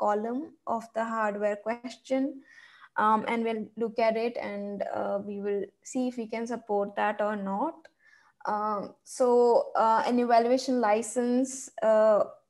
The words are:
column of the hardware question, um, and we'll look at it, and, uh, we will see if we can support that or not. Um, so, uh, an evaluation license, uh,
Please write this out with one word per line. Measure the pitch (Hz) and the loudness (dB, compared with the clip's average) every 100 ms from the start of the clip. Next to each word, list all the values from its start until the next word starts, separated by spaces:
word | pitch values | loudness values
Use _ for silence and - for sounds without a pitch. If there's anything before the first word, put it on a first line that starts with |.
column | 208 208 226 254 320 - - | -2 0 -2 -6 -8 -12 -6
of | 226 220 | -6 -6
the | 220 | -6
hardware | 226 226 214 202 208 208 | -4 -2 -2 0 -2 -2
question, | 220 240 240 - - 262 269 - - - - - - - | -6 -8 -10 -14 -4 -2 -2 -6 -20 -20 -20 -20 -8 0
um, | 214 220 - | 2 2 0
and | 233 | -2
we'll | 226 226 208 220 | -2 -4 -6 -6
look | 226 226 | -4 0
at | 226 220 | 0 0
it, | 233 233 | -4 -4
and, | 208 202 202 202 - | -8 -8 -8 -6 -6
uh, | - 202 202 | -4 -4 -4
we | 208 202 | -6 -6
will | 202 202 196 _ | -4 -4 -6 _
see | - 262 254 | -8 -4 -4
if | 247 | -4
we | 220 | -8
can | 226 233 | -8 -6
support | 233 233 202 202 202 | -8 -2 -2 2 2
that | 208 208 | 2 0
or | 208 208 | -2 -2
not. | 196 196 302 - - _ _ _ _ _ - | -4 -2 -2 -4 -20 _ _ _ _ _ -6
Um, | 208 214 202 202 - | -2 -2 -4 -8 -14
so, | - - 247 240 240 226 - - | -14 0 4 6 6 4 2 2
uh, | 220 220 - | 4 4 2
an | 247 | 0
evaluation | 240 233 240 262 262 247 | 4 4 4 2 2 0
license, | 214 214 233 254 240 247 262 - - - | 2 2 0 -2 0 0 0 -6 -14 -2
uh, | 220 214 220 208 - - | 2 6 6 4 2 -6